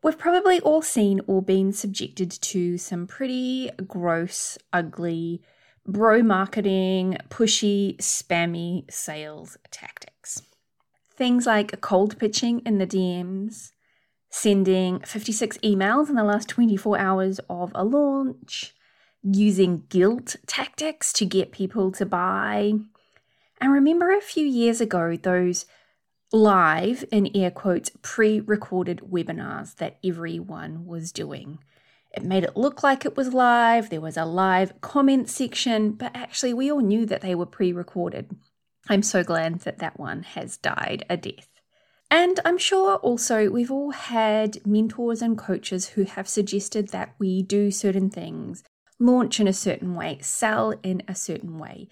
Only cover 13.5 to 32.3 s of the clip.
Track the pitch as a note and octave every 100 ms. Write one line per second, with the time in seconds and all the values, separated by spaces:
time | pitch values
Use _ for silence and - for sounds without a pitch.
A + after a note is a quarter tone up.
13.5 | A3 - _ _ _ _ _ _ - A3
14.5 | G3+ F#3+ F#3 F#3 F3+ - A3 G#3 G#3+ G#3+
15.5 | - A3 G3 F#3+ B3 D4+ C4+ G#3 G#3 -
16.5 | - A#3 G3+ G#3+ G#3 F#3+ F#3+ F#3+ G3 -
17.5 | F3 F3+ - G3+ C#4 D4 C#4 C4+ B3 -
18.5 | - - _ _ _ _ _ G3 G3 G#3
19.5 | F#3 F#3 F3 - F#3 F#3+ A#3+ B3 - -
20.5 | - C4+ - D#4 D#4 - - G3 F#3+ F3+
21.5 | - F#3+ A3 F#3+ F#3+ - F3+ F3+ F#3+ G#3
22.5 | G#3 G#3 G#3+ G#3+ _ _ _ _ _ _
23.5 | _ C4 C#4 C#4 E4+ F4 G4 G4+ - D4+
24.5 | B3 A#3 A#3 A3+ F3+ E3+ E3+ F#3+ F3+ F3+
25.5 | F3+ - _ _ _ _ _ _ A3 G#3+
26.5 | F#3+ E3 D#3 F#3+ B3+ - G#3+ G3 G3+ F3+
27.5 | F3+ G3+ F3 - _ - - G#3+ G#3+ G#3+
28.5 | G#3 - F#3 F3+ F3 - F3+ E3+ E3 -
29.5 | - D#3+ - E3 - F#3 E3+ E3 E3+ F3
30.5 | D#3+ D#3+ D#3+ F3 E3+ E3 - D3+ C#3+ -
31.5 | D#3 _ _ _ _ _ - -